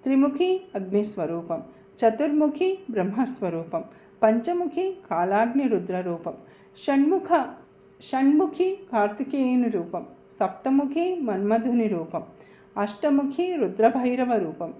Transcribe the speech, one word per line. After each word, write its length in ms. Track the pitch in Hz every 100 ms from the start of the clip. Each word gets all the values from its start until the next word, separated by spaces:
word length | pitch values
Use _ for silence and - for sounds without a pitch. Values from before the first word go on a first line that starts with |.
త్రిముఖి 580 | 269 269 277 285 359 370 - -
అగ్నిస్వరూపం. 880 | 185 202 208 - 160 170 170 165 - - - - 226
చతుర్ముఖి 720 | 220 294 302 302 294 370 381 -
బ్రహ్మస్వరూపం. 920 | 220 185 214 254 - 185 165 165 165 160 - - -
పంచముఖి 720 | 220 226 233 349 349 - 381 370 -
కాలాగ్ని 560 | 165 180 202 233 262 262
రుద్ర 340 | 202 180 180
రూపం. 320 | 180 170 170 - - - - - -
షణ్ముఖ-, 580 | 277 294 381 - 330 254 - - _ - - -
షణ్ముఖి 680 | 262 269 302 381 - 370 392 -
కార్తికేయుని 760 | 233 208 208 269 285 254 254 233
రూపం. 360 | 208 170 - - - - -
సప్తముఖి 800 | 190 - 269 269 277 294 349 359
మన్మధుని 680 | 254 190 202 226 240 240 214
రూపం. 360 | 180 160 160 - - - - - -
అష్టముఖి 760 | 214 - 302 277 277 277 359 339
రుద్రభైరవ 840 | 220 190 226 262 247 247 247 226
రూపం. 360 | 165 156 170